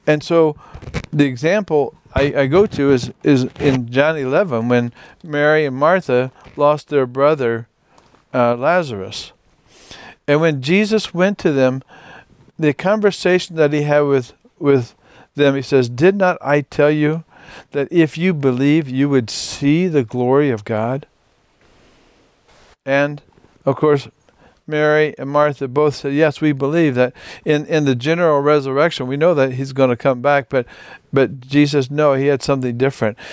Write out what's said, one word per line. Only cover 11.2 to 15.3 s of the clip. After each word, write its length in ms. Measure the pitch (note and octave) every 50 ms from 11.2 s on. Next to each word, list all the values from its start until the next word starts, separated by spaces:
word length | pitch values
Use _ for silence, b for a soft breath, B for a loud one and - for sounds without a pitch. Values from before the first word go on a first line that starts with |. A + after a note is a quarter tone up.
| F#3 G3+ G3+ -
to 140 | - E3+
them, 300 | C#3+ C3+ C3 B2+ C3 C3+ - B B B B B B B B B B B B _ _ -
the 140 | D#3+ D3
conversation 840 | C3+ - - F#3 G#3+ A3 G#3 G3+ - - - F3+ F3+ F3+ - - E3+
that 180 | D#3+ D3+ D3 D3
he 80 | D3+
had 180 | D3 D3 D3 D3
with, 320 | D3 C#3+ C#3 C3+ B2 - - _ _ _ _ -
with 360 | D#3+ C#3+ C#3 B2+ A#2+ - _ b b b b b b b